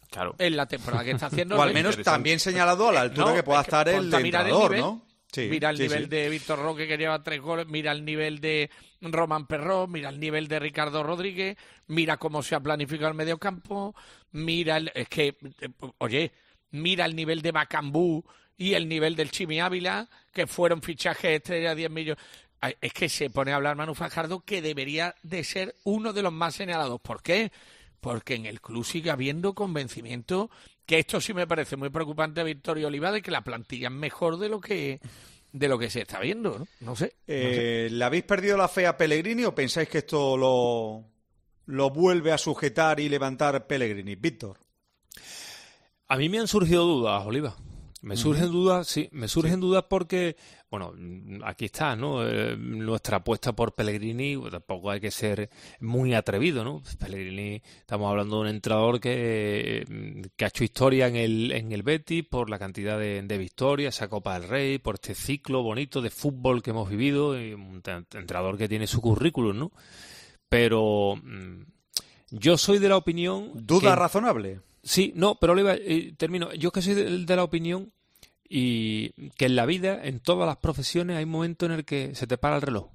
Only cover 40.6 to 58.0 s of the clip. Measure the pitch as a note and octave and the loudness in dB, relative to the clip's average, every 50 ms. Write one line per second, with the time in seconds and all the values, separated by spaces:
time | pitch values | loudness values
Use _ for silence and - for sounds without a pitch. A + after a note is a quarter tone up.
40.6 | A#2+ A#2+ A#2 A#2 A2+ A2 A2 A2 A2 A2 _ _ _ _ _ _ _ _ _ _ | 4 2 2 0 -2 -4 -8 -10 -14 -18 _ _ _ _ _ _ _ _ _ _
41.6 | _ - C3+ C3+ C#3 C3+ C3+ D#3 F3+ F#3 F3+ F3 D3+ D#3+ D#3 C#3+ - E3 D3 - | _ -6 0 2 2 2 4 4 4 6 6 4 4 2 2 2 2 -2 -2 0
42.6 | D#3 C#3 - E3 D#3+ D#3 D3+ D3 D3+ D3 C#3+ C#3 C3+ C3+ C3 B2+ D3+ D3 C#3 C3+ | -2 0 2 4 4 4 2 2 0 0 0 0 0 -2 0 0 2 2 2 0
43.6 | - - D3 C3 B2 A2 G#2 G2+ F#2+ G2+ G2+ F#2 G#2+ E3 - - A#2 G2 - - | -2 -2 -2 0 0 -2 -2 -4 -8 -8 -6 -4 -4 -4 -4 -4 -10 -14 -14 -16
44.6 | _ _ _ _ _ _ _ _ _ _ - - - - - - - - - - | _ _ _ _ _ _ _ _ _ _ -20 -20 -18 -18 -18 -16 -16 -18 -18 -20
45.6 | - - - _ _ _ _ _ _ - C3 C3 D3 E3 G3+ A3+ A3+ - - G#3 | -20 -20 -20 _ _ _ _ _ _ -2 0 0 2 0 0 0 0 2 2 4
46.6 | F#3 D#3+ F3 F3 E3+ F3 D#3 B2+ A#2 G#2+ G2+ G2+ G2 G#2 A#2 D3 D3+ A2 - - | 4 6 6 6 6 4 4 4 2 2 2 0 -2 -2 -2 -2 -4 -4 -8 -12
47.6 | - - - - - - - - - G#2+ G2 A2+ A#2 D3+ D3 D3+ F3 F3 E3+ F3 | -16 -16 -16 -18 -18 -20 -20 -16 -10 -6 -4 0 2 2 2 4 2 2 2 4
48.6 | F#3 F#3+ F3+ F3+ E3+ - - D3+ D#3 - - C#3+ A2+ G#2+ - E3 D#3+ D#3+ F3+ F#3 | 4 4 4 2 0 -2 -2 -2 -2 -4 -6 -8 -6 0 2 2 4 4 2 2
49.6 | F#3 F3+ F#3+ F#3 - - G3 F#3 F3+ - F#3 F3+ F3 E3+ - - - - - - | 2 4 4 2 2 2 0 0 0 0 0 0 0 -2 -4 -6 -14 -20 -20 -20
50.6 | _ _ - G2+ F#2 F2 F2+ F2+ F2 F2 F2+ F#2+ G2+ G2+ G2 G#2 A2 G#2+ - - | _ _ -8 -6 -6 -8 -10 -12 -14 -14 -14 -14 -14 -14 -14 -12 -10 -12 -8 -6
51.6 | A#2 - - - D#3 C#3+ A#2+ G#2+ C3 D3 C#3 B2 A#2 A#2 A2+ G#2+ A2 A#2+ A#2 G#2+ | -8 -6 -4 -2 -2 -2 0 -2 -2 -2 -2 0 0 0 0 0 0 -2 -4 -4
52.6 | A#2 A#2+ A2+ A2 A2 A2 A2+ G#2+ - - G#2 F#2 - A#2 A2 - - B2+ A2 - | -6 -6 -6 -4 -2 -2 -2 -2 0 0 -2 0 0 0 -2 0 -2 -2 0 0
53.6 | A#2 A2 - - A2 G#2 G#2 G#2 G#2+ A2+ A2+ B2 C3+ C#3+ C#3+ C3+ A#2+ A2 - - | -2 0 0 -2 -2 -2 -2 -2 -4 -4 -4 -2 -2 -2 -4 -4 -6 -8 -10 -10
54.6 | - - G2 F2 F2+ G2+ G2+ G2+ G#2 G2+ - - A2+ G#2+ G2+ G#2+ G#2 - - - | -8 -8 -8 -6 -4 -4 -4 -4 -4 -6 -4 -2 0 0 0 0 -2 -6 -8 -16
55.6 | - - - - A#2 A2+ A#2+ B2+ B2+ B2+ A#2+ A2 - - G2+ G2+ C#3 F3+ D3 A#2+ | -20 -20 -12 -8 -4 0 2 2 4 4 4 4 4 2 2 2 2 2 2 0
56.6 | A2 B2+ D3+ D3 C3+ - - - - - G2 F#2+ F#2+ F#2 F#2+ G2 G#2 G#2 G#2 G#2+ | -2 -4 -6 -8 -10 -14 -10 -8 -8 -8 -6 -8 -8 -6 -6 -6 -6 -6 -8 -10
57.6 | - - - - _ - G#2+ G#2 | -12 -16 -20 -20 _ -6 -4 -2